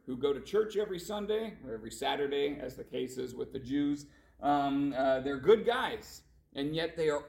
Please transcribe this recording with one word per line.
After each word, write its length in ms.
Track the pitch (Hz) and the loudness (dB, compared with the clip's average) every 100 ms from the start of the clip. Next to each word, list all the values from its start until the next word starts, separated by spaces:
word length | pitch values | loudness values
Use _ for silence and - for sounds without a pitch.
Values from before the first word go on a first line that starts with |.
| - | -8
who 100 | 127 | 0
go 160 | 139 | 0
to 80 | 233 | 0
church 360 | - 202 208 196 | 0 2 2 0
every 220 | 202 180 | -2 -4
Sunday, 560 | - 208 202 214 220 - | -6 -6 0 -2 -2 -8
or 80 | 131 | -10
every 180 | 110 110 | -10 -10
Saturday, 680 | - 135 139 139 143 143 - | -4 -2 0 0 2 2 0
as 140 | 127 | -8
the 100 | - | -8
case 320 | 117 131 127 127 | -8 -4 -4 -4
is 160 | 127 | -6
with 200 | 120 - | -6 -6
the 80 | 131 | -6
Jews. 460 | 123 143 143 143 - - - - | -2 0 2 0 -6 -20 -20 -4
Um, 500 | 139 143 139 139 143 127 | 2 4 4 2 0 2
uh, 220 | 135 131 | 4 4
they're 180 | 135 135 | 0 0
good 260 | 143 220 | 6 6
guys, 580 | 196 247 208 113 - - _ - _ | 6 0 0 -4 -10 -20 _ -20 _
and 200 | 139 143 | -6 -2
yet 220 | 160 165 170 | -2 -2 0
they 120 | 156 | 2
are 160 | 143 | 2